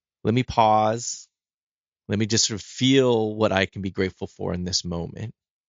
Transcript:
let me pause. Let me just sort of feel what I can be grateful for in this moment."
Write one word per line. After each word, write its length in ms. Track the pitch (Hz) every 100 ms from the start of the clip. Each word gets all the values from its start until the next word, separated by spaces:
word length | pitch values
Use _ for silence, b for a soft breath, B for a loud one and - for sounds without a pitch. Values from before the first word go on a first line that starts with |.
| _ _
let 100 | 110
me 80 | 120
pause. 880 | 123 - 110 107 107 117 - - - _ _ _ _ _ _ _ -
Let 100 | 107
me 80 | 107
just 200 | 110 -
sort 140 | 104
of 40 |
feel 720 | - - 131 135 127 117 107 107
what 160 | 107
I 140 | 95 95
can 160 | 104
be 80 | 95
grateful 360 | 90 95 - 95
for 260 | - 98
in 120 | 90
this 200 | 90 92
moment." 500 | 87 85 85 - 110 - _ _